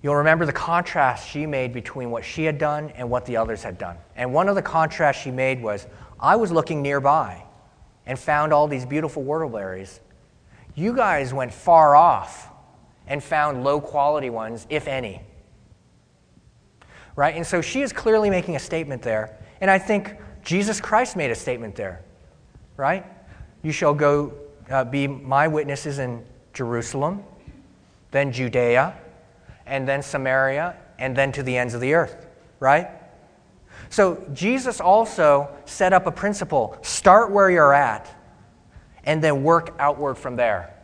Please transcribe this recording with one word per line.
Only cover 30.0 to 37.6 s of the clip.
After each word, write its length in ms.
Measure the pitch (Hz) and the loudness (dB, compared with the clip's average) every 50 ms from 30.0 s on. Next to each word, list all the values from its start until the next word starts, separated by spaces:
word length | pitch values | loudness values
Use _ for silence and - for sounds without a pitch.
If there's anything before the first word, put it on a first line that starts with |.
Samaria, 760 | 135 - - 143 131 131 131 135 135 135 135 143 160 180 170 - - - - | -4 -6 -6 -4 -2 0 0 2 2 0 0 -2 -4 -6 -8 -12 -20 -20 -12
and 160 | - 127 131 127 | -8 -6 -4 0
then 200 | 127 135 135 131 | 0 0 0 -2
to 100 | 143 135 | -6 -4
the 140 | 127 127 | -4 -2
ends 160 | 123 123 123 113 | -2 -2 -4 -4
of 80 | 120 | -4
the 120 | 123 131 151 | -2 0 2
earth," 320 | 170 160 - - - - - - - _ - _ _ | 2 0 0 -6 -18 -20 -20 -20 -20 _ -20 _ _
right? 260 | 139 131 143 160 180 - - - - - - - - _ _ _ _ _ _ _ - _ - - - - | 2 2 2 2 2 -4 -14 -20 -20 -20 -20 -20 -20 _ _ _ _ _ _ _ -20 _ -20 -20 -20 -6
So 340 | - - 202 185 170 - - - | 2 2 2 2 2 -4 -10 -14
Jesus 480 | 139 - 165 208 254 269 254 254 220 - | -10 -4 -2 -2 -2 -2 -2 -6 -6 -2
also 680 | 160 180 196 220 226 220 - - 165 151 143 139 143 143 - - - | 2 4 4 4 4 0 0 2 4 6 6 4 2 -2 -12 -18 -18
set 260 | - - - 196 185 | -18 -2 0 2 4
up 160 | 190 180 185 | 4 4 2
a 40 | 180 | 2
principle. 640 | - - - 202 208 202 190 - 160 139 113 107 - - - | -6 -4 -4 -4 -4 -4 -6 -2 0 0 0 0 -6 -12 -10
Start 480 | - - - - 196 185 214 233 202 | -8 -8 2 6 8 8 8 8 4
where 180 | 196 202 196 190 | 4 4 4 6
you're 240 | 180 170 | 6 6